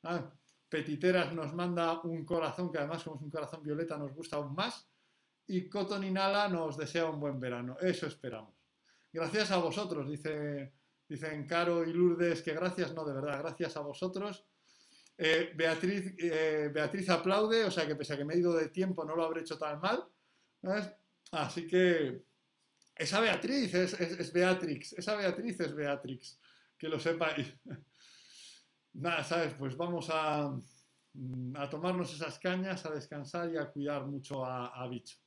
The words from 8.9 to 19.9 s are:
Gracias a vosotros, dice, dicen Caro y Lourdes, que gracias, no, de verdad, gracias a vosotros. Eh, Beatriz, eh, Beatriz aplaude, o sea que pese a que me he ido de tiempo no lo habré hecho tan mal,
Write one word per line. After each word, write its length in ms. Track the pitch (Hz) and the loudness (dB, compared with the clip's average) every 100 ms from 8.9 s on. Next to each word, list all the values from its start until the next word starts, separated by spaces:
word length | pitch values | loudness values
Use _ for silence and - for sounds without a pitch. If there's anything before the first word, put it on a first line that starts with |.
| _ _ | _ _
Gracias 400 | 160 165 202 196 | -4 0 2 4
a 60 | 190 | 4
vosotros, 520 | 165 190 196 175 139 | 2 0 -2 -2 -4
dice, 640 | 147 151 151 147 143 135 _ _ _ _ | -4 -4 -4 -2 -4 -6 _ _ _ _
dicen 380 | 139 156 151 139 | -8 -6 -6 0
Caro 380 | 170 170 170 | 2 4 4
y 80 | 165 | 2
Lourdes, 500 | 170 180 170 175 165 | 6 6 6 4 2
que 100 | 160 | 0
gracias, 400 | 156 180 180 175 | 0 0 0 -2
no, 120 | 165 | -2
de 100 | 151 | -4
verdad, 240 | 135 147 139 | -2 -2 -2
gracias 380 | 156 139 170 156 | -4 -4 -4 -2
a 40 | |
vosotros. 640 | 143 139 185 190 208 190 _ _ _ _ _ _ _ - | -8 -4 -4 -2 -4 -6 _ _ _ _ _ _ _ 0
Eh, 360 | 160 160 165 | 4 4 2
Beatriz, 580 | 156 160 160 185 202 190 185 | 2 2 4 2 0 -2 -2
eh, 520 | 170 156 160 151 151 | 0 4 4 2 2
Beatriz 340 | 151 147 196 185 | 0 0 0 2
aplaude, 560 | 170 180 196 214 226 | 4 4 4 4 4
o 60 | 208 | 4
sea 160 | 175 160 | 2 0
que 80 | |
pese 200 | 151 143 | 0 -2
a 20 | 143 | -2
que 80 | |
me 100 | 147 | 0
he 40 | 170 | 4
ido 140 | 175 | 4
de 160 | 165 156 | 4 2
tiempo 360 | 180 190 180 | 0 0 0
no 100 | 151 | -2
lo 100 | 160 | 0
habré 180 | 165 160 | 0 0
hecho 140 | 160 156 | -4 -4
tan 240 | 151 147 | -4 -2
mal, 240 | 185 | 0